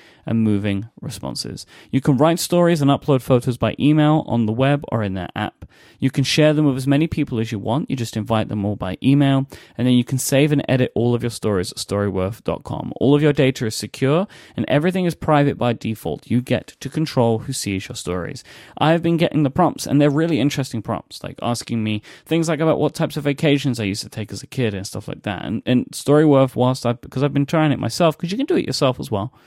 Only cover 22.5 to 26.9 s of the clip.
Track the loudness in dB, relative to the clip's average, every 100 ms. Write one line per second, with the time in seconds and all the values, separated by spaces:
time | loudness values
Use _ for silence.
22.5 | 0 2 2 0 -2 -4 -2 -4 0 2
23.5 | 2 0 -2 -2 -4 -6 -10 -10 -10 -10
24.5 | -4 -4 -4 -8 -10 -10 -10 -8 -8 -6
25.5 | -6 0 0 0 -4 2 4 6 6 4
26.5 | 2 0 0 -2